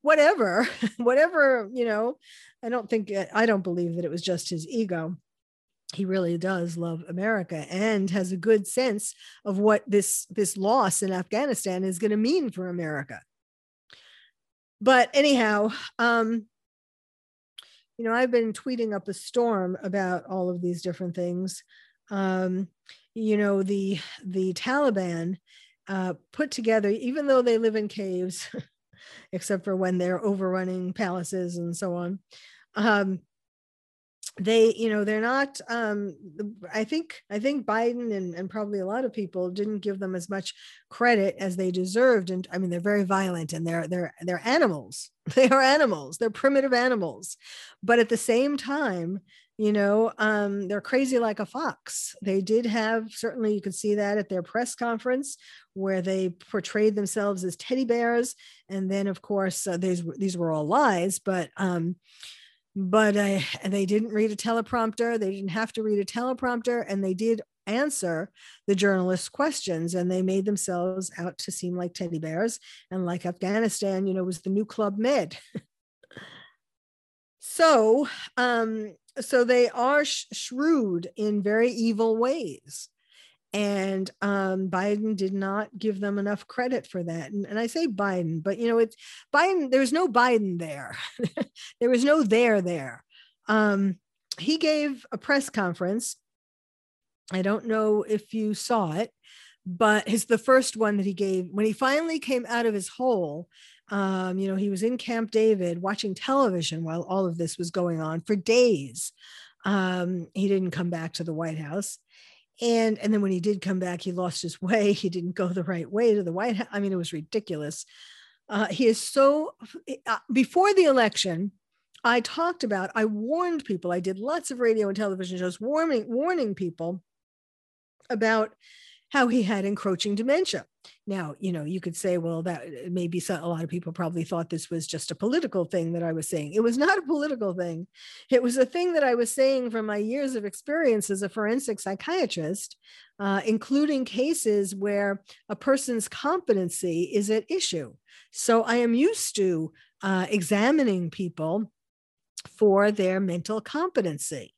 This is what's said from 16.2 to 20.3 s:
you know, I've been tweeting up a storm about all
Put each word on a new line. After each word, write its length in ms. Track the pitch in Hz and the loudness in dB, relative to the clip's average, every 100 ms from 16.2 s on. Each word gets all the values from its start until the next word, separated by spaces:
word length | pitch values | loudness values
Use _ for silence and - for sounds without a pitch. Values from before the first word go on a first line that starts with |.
| 226 233 214 _ _ _ _ _ _ _ _ _ _ - - _ _ - | 0 -2 -6 _ _ _ _ _ _ _ _ _ _ -20 -20 _ _ -6
you 60 | |
know, 100 | 226 | 0
I've 160 | 233 254 | 2 4
been 220 | 240 226 | 2 2
tweeting 420 | 214 269 247 226 | -2 -6 -2 -2
up 140 | 202 208 | -2 -6
a 60 | |
storm 640 | 185 - 247 233 202 180 185 | -10 -4 0 2 2 0 -4
about 420 | 202 196 185 180 | -4 -2 0 -2
all 220 | - | -4